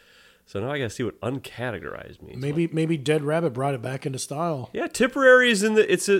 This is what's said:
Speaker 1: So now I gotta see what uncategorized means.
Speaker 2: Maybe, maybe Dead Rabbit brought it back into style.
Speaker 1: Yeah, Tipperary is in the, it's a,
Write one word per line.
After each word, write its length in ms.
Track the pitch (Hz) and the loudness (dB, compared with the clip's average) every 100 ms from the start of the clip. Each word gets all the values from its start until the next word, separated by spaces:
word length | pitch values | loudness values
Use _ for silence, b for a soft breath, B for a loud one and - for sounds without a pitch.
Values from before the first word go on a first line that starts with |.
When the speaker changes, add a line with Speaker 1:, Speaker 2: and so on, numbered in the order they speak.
| b b b b _ | b b b b _
Speaker 1:
So 120 | 98 | -8
now 100 | 120 | -6
I 80 | 147 | -4
gotta 120 | 117 | -6
see 120 | - | -4
what 180 | 120 - | -6 -6
uncategorized 1000 | 117 135 - - 123 98 - - - - | -6 -6 -10 -10 -8 -8 -10 -12 -14 -18
means. 180 | - 123 | -16 -8
Speaker 2:
Maybe, 280 | 139 151 165 | -4 -2 -2
maybe 280 | 160 160 165 | 0 0 0
Dead 260 | 131 156 | 0 0
Rabbit 280 | 143 160 165 | 0 -2 -2
brought 220 | 117 139 | -2 -2
it 80 | 135 | -4
back 240 | 123 135 151 | -6 -8 -8
into 120 | 131 | -8
style. 520 | - 143 170 143 - | -8 -6 -4 -6 -8
Speaker 1:
Yeah, 140 | - 339 | -8 -6
Tipperary 640 | - 262 277 262 254 247 | 0 0 4 8 8 8
is 120 | 208 | 4
in 100 | 214 | 4
the, 180 | 214 - | 4 4
it's 160 | 175 | 2
a, 80 | 196 | 2